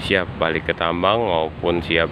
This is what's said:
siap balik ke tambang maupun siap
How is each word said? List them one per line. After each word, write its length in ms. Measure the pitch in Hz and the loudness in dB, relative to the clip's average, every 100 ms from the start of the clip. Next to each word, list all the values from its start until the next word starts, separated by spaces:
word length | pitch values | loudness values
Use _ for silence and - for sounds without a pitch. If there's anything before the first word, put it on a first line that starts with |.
siap 240 | - 95 87 - | 0 0 0 -2
balik 320 | 82 80 82 | -2 0 -2
ke 80 | 85 | -2
tambang 480 | 85 85 92 113 | -2 2 2 2
maupun 560 | 110 85 80 80 85 87 | 2 0 -2 -2 -2 0
siap 320 | 85 82 82 | 0 0 0